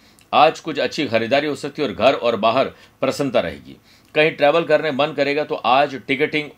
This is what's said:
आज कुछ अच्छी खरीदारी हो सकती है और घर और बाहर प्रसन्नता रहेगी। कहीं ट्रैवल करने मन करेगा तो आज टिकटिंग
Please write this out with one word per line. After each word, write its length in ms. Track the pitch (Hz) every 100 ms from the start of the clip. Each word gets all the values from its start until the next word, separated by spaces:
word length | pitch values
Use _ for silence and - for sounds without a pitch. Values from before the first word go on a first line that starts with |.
| _ _ _
आज 280 | 120 156 151
कुछ 180 | 170 139
अच्छी 280 | 127 - 135
खरीदारी 400 | 113 113 135 147
हो 80 |
सकती 280 | 139 143 147
है 60 | 135
और 60 |
घर 200 | 92 117
और 220 | 143 117 113
बाहर 280 | 113 123 107 - - -
प्रसन्नता 400 | 131 123 139 113
रहेगी। 360 | 87 73 64 67 _ _ _
कहीं 160 | 151 156
ट्रैवल 340 | 147 143 165
करने 260 | 160 151 156
मन 220 | 131 151
करेगा 320 | 139 143 143
तो 100 | 143
आज 460 | 151 113 131 143 131 -
टिकटिंग 420 | 135 147 151 147